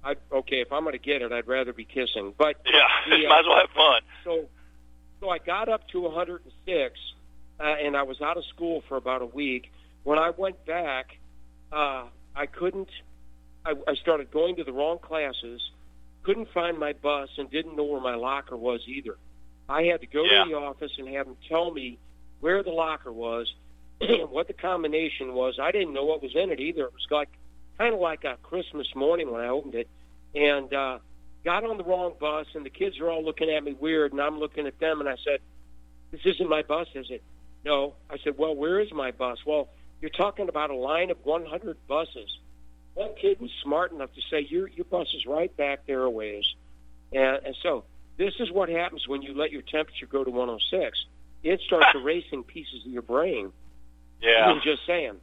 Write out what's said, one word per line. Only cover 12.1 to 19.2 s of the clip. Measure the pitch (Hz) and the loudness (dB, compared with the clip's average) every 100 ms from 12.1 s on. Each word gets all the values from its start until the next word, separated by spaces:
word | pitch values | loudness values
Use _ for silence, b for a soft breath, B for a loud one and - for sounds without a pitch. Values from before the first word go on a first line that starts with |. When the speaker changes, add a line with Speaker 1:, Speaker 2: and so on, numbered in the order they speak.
| - - | -18 -14
Speaker 1:
I | - 143 | -6 -6
couldn't, | - 180 196 190 - - - - - - - - | -2 -4 -2 -10 -14 -18 -20 -20 -20 -20 -10 -6
I, | 151 - | -4 -2
I | 139 | -2
started | - 160 135 | 2 2 2
going | 151 170 180 | 0 2 0
to | |
the | 139 | -6
wrong | 127 151 170 | -2 0 -2
classes, | - 160 143 123 117 120 - - - - - - | -4 -4 -4 -6 -12 -10 -12 -12 -20 -20 -20 -8
couldn't | - 208 220 | -2 0 0
find | 180 170 165 | -2 -2 -2
my | 147 | -4
bus, | 147 147 143 139 - | -2 0 0 -4 -10
and | 135 | -6
didn't | 151 160 151 | -6 -6 -4
know | |
where | 147 139 | -2 0
my | 127 | -2
locker | 120 123 139 135 123 | -2 -2 -2 -4 -4
was | 120 120 117 | -2 -2 -4
either. | 135 135 101 | -10 -10 -12